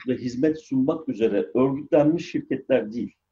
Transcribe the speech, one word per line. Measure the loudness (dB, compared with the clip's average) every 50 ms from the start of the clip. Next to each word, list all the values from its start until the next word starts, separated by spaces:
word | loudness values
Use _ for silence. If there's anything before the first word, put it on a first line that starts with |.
| -4 -4
ve | -4
hizmet | -4 -4 -6 -2 0 0 0 0 -2
sunmak | -4 -4 -2 0 2 0 0 -2 -4 -8
üzere | -2 0 0 2 2 0 -2 0 0
örgütlenmiş | 2 2 2 0 -2 -2 2 4 4 4 4 2 0 -2 -4
şirketler | -6 -6 -4 -4 -6 -6 -2 0 0 0 0 -2
değil. | -6 -6 -8 -8 -10 _ _ _